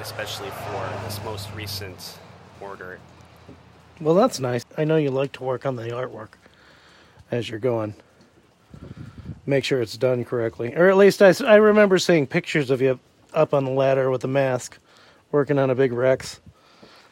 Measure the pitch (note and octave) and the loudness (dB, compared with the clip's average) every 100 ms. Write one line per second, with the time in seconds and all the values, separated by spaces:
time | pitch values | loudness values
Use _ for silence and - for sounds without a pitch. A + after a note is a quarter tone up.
0 | A2 - G#2+ - G2 F#2+ G#2 G2+ F#2 F2+ | -14 -10 -10 -10 -12 -12 -10 -8 -8 -10
1 | G#2 G#2 A2 G#2 - G#2 G#2 - G2 F2+ | -10 -10 -10 -12 -12 -12 -10 -10 -12 -14
2 | - - - - - - G2 F#2+ F#2 F2 | -18 -20 -20 -20 -20 -18 -16 -14 -14 -16
3 | - - - - - - - - _ - | -20 -20 -20 -20 -20 -20 -20 -20 _ -4
4 | D3 F3 B3 - C3 B2 - - D#3 D#3+ | 2 4 4 0 -4 -4 -6 -4 0 2
5 | C#3+ C3 C#3 - C3 B2 C3+ B2 A#2 A#2+ | 2 0 -4 -6 -6 -4 -4 -6 -8 -8
6 | B2+ A2 A2 - _ _ _ - _ _ | -8 -10 -16 -20 _ _ _ -20 _ _
7 | _ _ - B2 G#2+ A2 B2+ A#2 G#2+ G#2 | _ _ -6 -6 -6 -4 -2 -2 -4 -10
8 | _ _ _ _ _ _ _ - - - | _ _ _ _ _ _ _ -20 -20 -18
9 | - - - - - C#3 - C3+ A2 A2 | -18 -18 -18 -12 -2 0 0 -2 -4 -2
10 | B2+ B2+ A#2 B2 A2+ - A#2 D#3 F#3 F#3+ | -2 0 -2 -4 -4 -6 -6 2 4 6
11 | G3 - G3 E3+ B3+ G#3 G#3+ G#3 G#3 F3+ | 6 8 6 6 6 6 8 6 6 4
12 | - E3+ C3+ F3 - D#3+ B2+ C3 C3 B2+ | 4 2 2 -4 -2 -2 0 0 0 0
13 | _ _ _ - - C#3+ C3 C3+ C3+ C3+ | _ _ _ 0 2 0 0 0 2 2
14 | C3 B2+ C3 C#3 C3+ B2 - - _ _ | 0 -2 -2 0 0 -2 -6 -20 _ _
15 | _ _ - D3 C#3 C#3+ C3+ B2 C3+ A#2+ | _ _ -4 -2 0 0 2 2 0 2
16 | C3 C3 - - - _ _ _ - - | 0 0 -4 -16 -20 _ _ _ -20 -20
17 | _ | _